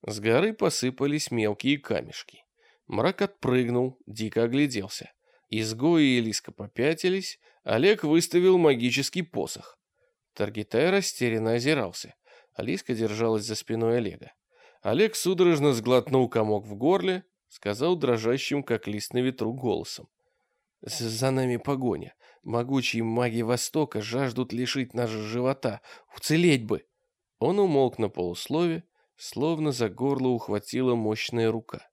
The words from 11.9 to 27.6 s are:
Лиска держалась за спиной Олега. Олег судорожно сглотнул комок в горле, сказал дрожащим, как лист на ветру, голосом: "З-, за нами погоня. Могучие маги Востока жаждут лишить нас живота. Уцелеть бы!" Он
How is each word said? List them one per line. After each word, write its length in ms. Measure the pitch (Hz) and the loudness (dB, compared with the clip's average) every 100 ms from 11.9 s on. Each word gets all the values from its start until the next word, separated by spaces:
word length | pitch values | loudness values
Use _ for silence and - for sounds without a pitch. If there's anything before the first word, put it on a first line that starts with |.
| - - - _ - _ - | -8 -14 -18 _ -20 _ -8
Лиска 380 | 110 185 - | -6 -6 -4
держалась 500 | 117 110 107 117 110 | -2 -2 0 0 0
за 120 | 107 107 | -2 -8
спиной 420 | - 113 113 120 | -6 -2 0 0
Олега. 340 | 104 - - _ _ _ - _ | -2 -8 -20 _ _ _ -20 _
Олег 340 | 101 123 214 220 | -2 2 0 0
судорожно 560 | 175 185 180 160 143 | -2 4 4 4 2
сглотнул 560 | 120 110 127 120 131 120 | 2 4 2 4 2 2
комок 380 | 117 107 107 110 | 2 0 0 -4
в 80 | |
горле, 500 | 104 135 190 185 185 - _ _ | -2 2 2 0 -4 -8 _ _
сказал 480 | - 101 104 156 180 | -10 -6 -2 0 0
дрожащим, 680 | 135 117 113 135 - 147 | 0 0 0 -2 0 -4
как 240 | 131 110 - | -2 -4 -2
лист 260 | 104 - | -6 -4
на 40 | 123 | -2
ветру, 360 | 127 127 110 | -2 -2 -4
голосом: 540 | 127 127 98 - - - _ _ _ _ _ _ _ | -2 -2 -2 -4 -14 -16 _ _ _ _ _ _ _
"З-, 260 | - - 117 | -12 -6 -6
за 220 | 113 131 | -2 0
нами 260 | 131 127 - | 0 0 -2
погоня. 580 | - 139 127 90 - _ _ _ | -2 -2 0 -2 -6 _ _ _
Могучие 640 | - 117 123 135 120 113 | -4 -4 0 -2 -2 -4
маги 360 | 113 113 123 113 | -2 0 -2 -2
Востока 600 | 113 120 - 156 147 110 | -2 -2 -2 -2 -2 -4
жаждут 500 | 104 120 135 117 127 | -4 -4 -2 -4 -4
лишить 400 | 117 123 139 123 | -4 -4 -4 -4
нас 160 | 113 117 | -4 -4
живота. 720 | 110 107 117 127 135 123 101 - - _ - | -4 -6 -2 -2 -2 -4 -6 -16 -20 _ -12
Уцелеть 480 | - 156 175 135 | 0 4 4 4
бы!" 200 | 107 107 _ _ _ _ _ _ | 2 -4 _ _ _ _ _ _
Он 220 | 127 196 | 0 2